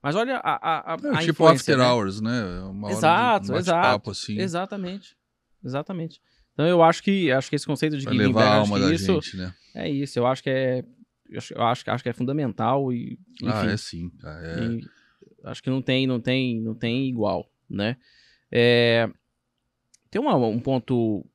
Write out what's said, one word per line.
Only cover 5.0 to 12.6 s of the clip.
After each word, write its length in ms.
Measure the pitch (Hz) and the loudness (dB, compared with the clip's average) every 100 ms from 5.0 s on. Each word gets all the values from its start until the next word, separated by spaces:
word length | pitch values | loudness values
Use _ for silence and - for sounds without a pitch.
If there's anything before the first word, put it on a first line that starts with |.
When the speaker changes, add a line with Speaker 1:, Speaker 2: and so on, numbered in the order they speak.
| - _ _ _ _ _ | -16 _ _ _ _ _
Speaker 1:
exatamente. 580 | - 135 151 185 165 - _ _ _ | -8 -8 -6 -8 -8 -12 _ _ _
Então 140 | - 156 | -2 2
eu 160 | 180 | 6
acho 180 | 165 - | 6 4
que, 300 | - 196 165 | 0 0 2
acho 180 | 131 - | 0 0
que 60 | 147 | -6
esse 100 | - | -4
conceito 320 | 147 156 147 | -2 -2 -2
de 60 | |
Speaker 2:
Pra 80 | 135 | -2
Speaker 1:
giving 160 | 104 104 | 2 4
Speaker 2:
levar 140 | 104 | 4
Speaker 1:
back, 60 | 107 | 4
Speaker 2:
a 20 | 107 | 4
Speaker 1:
acho 20 | |
Speaker 2:
alma 120 | 104 101 | 2 2
Speaker 1:
que 80 | 98 | 2
Speaker 2:
da 80 | |
Speaker 1:
isso 200 | 170 98 | 0 0
Speaker 2:
gente, 240 | 185 - 95 | 0 -2 -10
né? 160 | 90 90 _ | -10 -12 _
Speaker 1:
é 160 | - - | -10 -8
isso, 300 | 139 139 - | -6 -6 -2
eu 80 | 120 | 0
acho 160 | 131 | 0
que 60 | - | -2
é, 340 | 131 131 127 - _ - _ _ | -2 0 -2 -6 _ -20 _ _
eu 80 | 113 | -14
acho, 160 | - | -12
eu 100 | - | -2
acho 200 | 117 123 - | 0 0 -4
que, 40 | |
acho 140 | 117 | -4
que 60 | 123 | -4
é 40 | |
fundamental 800 | - 127 143 135 - | -6 -4 -2 -4 -2